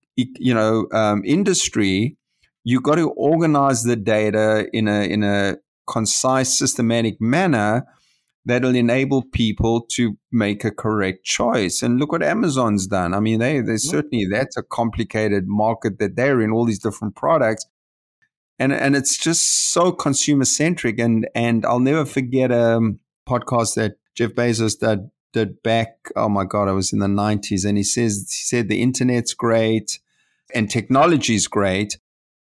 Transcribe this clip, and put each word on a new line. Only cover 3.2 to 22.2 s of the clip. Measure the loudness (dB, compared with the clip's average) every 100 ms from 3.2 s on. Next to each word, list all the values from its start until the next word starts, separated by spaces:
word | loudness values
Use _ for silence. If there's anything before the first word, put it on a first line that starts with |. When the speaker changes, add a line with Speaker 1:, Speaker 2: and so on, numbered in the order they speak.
| 0 2 2 2 2 2
Speaker 1:
the | 0 0
data | 2 2 2 2 2 2 0
in | -2 0
a, | 0
in | 0 0
a | 0 2 0 -4 _ _ -8
concise, | -4 -2 0 0 0 0 0
systematic | -2 0 0 0 0 -2
manner | 0 2 2 2 2 0 -4 _ _ _ _ _
that'll | -2 0 2
enable | 2 2 2 2 0
people | 0 0 0 0 0 0 -2
to | -2 -2 -2 _
make | -2 0 -2
a | -4
correct | -4 -2 0 -2 -4
choice. | -6 -2 0 0 -2 -2
And | 0 0
look | 0
what | -2
Amazon's | 0 0 0 0 0 0 0
done. | -2 0
I | 0
mean, | 0 0
they, | 0 0
they | -2
Speaker 2:
Mm-hmm. | -2 -2
Speaker 1:
certainly, | -2 -2 -2 -2
that's | -2 -4 -8
a |
complicated | -8 -4 -4 -4 -4 -2 0 0 0
market | 0 0 0 -4 -4
that | -4 0
they're | 0 2
in, | 2
all | 0
these | 0 -2
different | -4 -6 -8 -4
products. | 0 2 2 -2 -8 _ _ _ _ _ _ _ _ -2
And, | -2
and | 0 2
it's | 2 0 -2
just | 0 0 0 0 0
so | 2 2
consumer | 0 0 0 2 2
centric. | 2 0 0 0 -2 0
And, | 2 2 0
and | -2 0 0 0
I'll | 2
never | 2 2
forget | 0 -4